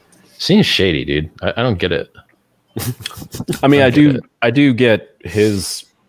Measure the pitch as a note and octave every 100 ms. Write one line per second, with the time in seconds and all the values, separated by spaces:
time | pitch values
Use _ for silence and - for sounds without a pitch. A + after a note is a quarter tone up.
0 | _ _ _ - - G#3 - - F#2+ D2
1 | B1+ D2 D#2+ - F2+ - B2 F#2 F2+ E2+
2 | - - _ _ _ _ _ - B2 -
3 | - - - - - - C#3 C#3+ C3 C#3
4 | D3 B2+ - _ A#2+ B2+ C#3+ A#2 A#2+ G#2
5 | - _ E2 G#2 G#2+ G2+ - - - _